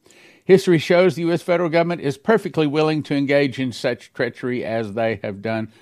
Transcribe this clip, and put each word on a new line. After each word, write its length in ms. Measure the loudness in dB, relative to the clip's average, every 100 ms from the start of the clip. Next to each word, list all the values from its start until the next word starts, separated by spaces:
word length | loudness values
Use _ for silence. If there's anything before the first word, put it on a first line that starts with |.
| _ _ -20 _
History 360 | 4 4 6 2
shows 360 | 4 4 4 2
the 60 |
U 100 | -2
S 100 | -2
federal 280 | 0 -2 0
government 320 | 0 0 -2
is 160 | -4 -4
perfectly 500 | 0 0 0 -2 0
willing 360 | 2 0 0
to 120 | -2 -2
engage 440 | 2 2 2 -2
in 120 | -6
such 400 | -4 -4 -4 -8
treachery 540 | -6 -6 -4 -6 -6 -4
as 280 | -4 -4
they 260 | -4 -4 -4
have 180 | -6 -8
done 300 | -6 -6 -6 _